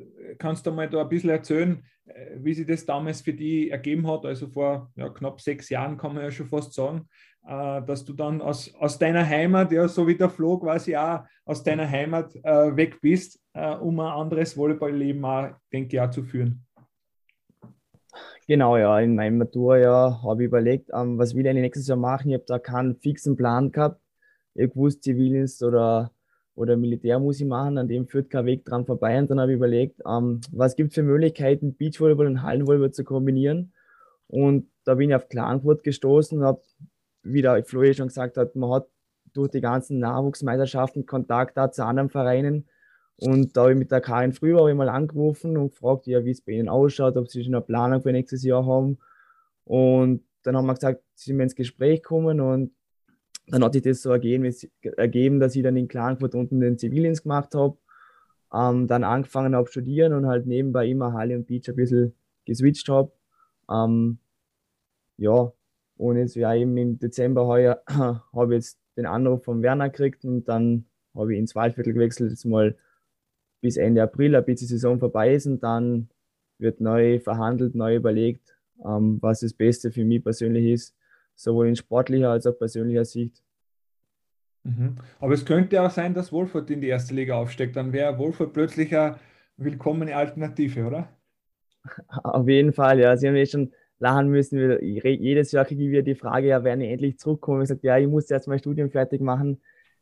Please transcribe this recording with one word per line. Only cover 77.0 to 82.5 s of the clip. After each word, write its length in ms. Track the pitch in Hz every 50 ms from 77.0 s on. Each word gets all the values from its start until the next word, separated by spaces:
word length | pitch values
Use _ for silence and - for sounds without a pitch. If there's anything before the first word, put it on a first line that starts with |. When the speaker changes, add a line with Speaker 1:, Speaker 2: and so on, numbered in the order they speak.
| 117 120 120 120
Speaker 2:
verhandelt, 560 | 120 104 110 113 110 113 123 123 127 123 -
neu 220 | 117 113 113 113
überlegt, 580 | 120 - 110 110 110 113 120 120 - _ _ _ _ _ _ _ _ -
ähm, 340 | 104 107 104 107 107 110 107
was 180 | - 110 110 -
das 140 | 117 113 -
Beste 360 | - 110 117 117 - - 117
für 140 | 110 120 113
mich 180 | 113 117 120
persönlich 440 | - 117 113 - 117 113 117 117 117
ist, 280 | 117 120 117 - - _ _ _ _ _ _ _ _ _
sowohl 340 | _ - 117 117 117 117 117
in 80 | 120
sportlicher 540 | 117 - _ 117 123 127 131 131 131 131 123
als 160 | 117 117 117
auch 120 | 123